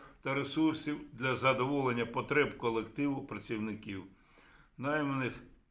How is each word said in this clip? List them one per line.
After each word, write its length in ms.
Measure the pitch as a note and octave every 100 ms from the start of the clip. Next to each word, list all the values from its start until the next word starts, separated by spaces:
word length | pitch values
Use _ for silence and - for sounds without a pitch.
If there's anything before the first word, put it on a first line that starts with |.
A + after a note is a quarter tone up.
| - -
та 120 | C3+
ресурсів 640 | C3+ C#3 D#3 D#3 D#3 D3 D3 -
для 220 | A#2 C3 B2
задоволення 720 | C3 A#2+ C3 C#3+ C3 A#2+ A#2
потреб 520 | - G#2+ D3 C3 -
колективу 680 | A#2+ A2+ G#2+ - C#3+ C3+ -
працівників. 800 | G#2 - A2+ A2 G#2 G#2+ G2 F#2+ - - - - - - -
Найманих 560 | C3 D3+ C#3+ C3+ B2 - - - _